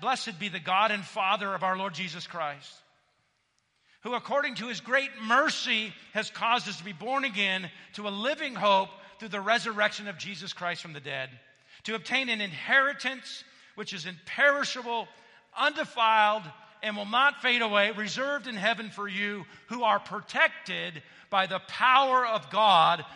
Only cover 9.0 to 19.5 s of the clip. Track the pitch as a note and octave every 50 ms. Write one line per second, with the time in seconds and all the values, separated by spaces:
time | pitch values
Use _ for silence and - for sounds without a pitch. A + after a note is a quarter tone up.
9 | - - - - A3 G#3+ F3+ G3+ F#3+ G#3 A3+ A#3 E3 A3+ G#3+ G#3 G#3 G#3 - -
10 | G#3 G3+ F#3+ C#3 - G3 G3+ D3+ F#3+ F#3 - - F3+ F3 E3+ E3 - E3+ D#3 D3
11 | C3 D3 C#3 C3+ C3 C3 B2+ A#2+ _ _ _ _ _ _ - - - G#3 A3 A3
12 | D#3 - A#3+ C4 C4 B3 A3+ G#3+ G#3 F#3+ D#3 C3+ - - B3 C4+ C4+ C#4 C#4+ C4+
13 | - B3+ C4+ B3 - - - - - - _ _ _ _ - G3+ G#3+ - G3+ F3+
14 | D3+ F#3 F#3+ D3+ - - - - C4+ C#4+ C#4 C#4+ C4 - - B3+ A#3 A#3+ A#3 A3+
15 | G3 - - - - - - - _ _ - - B3+ D4+ D4+ D#4 C#4+ - - A#3+
16 | A3+ A3 A3 G#3+ G#3+ G#3 G#3+ A3 F3+ D3+ - - - - - - - G#3+ G#3 G#3
17 | G3+ G3+ A3+ B3 C4+ C#4+ C#4 - - B3+ A#3+ A#3+ A#3 G#3+ G#3 G3+ G3+ G#3+ A3 G3
18 | G#3+ G3 D#3 B3 C4 C#4 C#4+ C#4+ G3+ C4 A3+ F#3+ F#3 A3 A#3 F#3+ A3+ G#3 - G3+
19 | G3+ G3+ F#3 G3 G#3 G3+ G#3 G3+ D#3 -